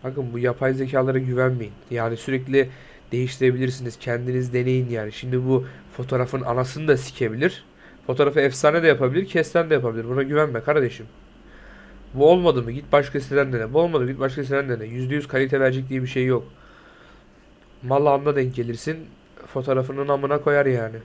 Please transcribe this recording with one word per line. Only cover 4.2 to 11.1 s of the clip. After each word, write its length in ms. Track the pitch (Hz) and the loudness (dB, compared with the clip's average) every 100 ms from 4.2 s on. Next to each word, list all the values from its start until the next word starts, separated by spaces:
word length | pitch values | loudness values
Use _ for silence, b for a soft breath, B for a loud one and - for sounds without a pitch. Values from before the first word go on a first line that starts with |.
| 123 127 127 | -2 -4 -2
deneyin 380 | 123 123 127 123 | 0 2 0 0
yani. 220 | 113 107 | -4 -6
Şimdi 340 | - 127 127 127 | -8 -4 -2 2
bu 180 | 131 131 B - - | 0 0 B -18 -12
fotoğrafın 440 | 127 127 127 135 | -4 -2 -2 -4
anasını 480 | 127 123 131 151 156 | -2 -2 -2 -2 2
da 80 | 131 | 2
sikebilir. 680 | 131 - 117 113 170 - - B B B - | 2 -4 -4 0 -2 -2 -20 B B B -6
Fotoğrafı 340 | 131 143 147 | 2 2 4
efsane 420 | 139 131 151 165 | 2 2 2 4
de 40 | 165 | 4
yapabilir, 400 | 135 127 147 190 | 4 2 0 -2
kesten 440 | 170 151 170 160 | -2 0 0 2
de 40 | |
yapabilir. 340 | 147 123 113 113 | 2 0 -4 -4
Buna 140 | 127 | -2
güvenme 380 | 135 147 151 117 | 0 0 0 -2
kardeşim. 460 | 127 151 123 - 107 | 2 2 2 -4 -18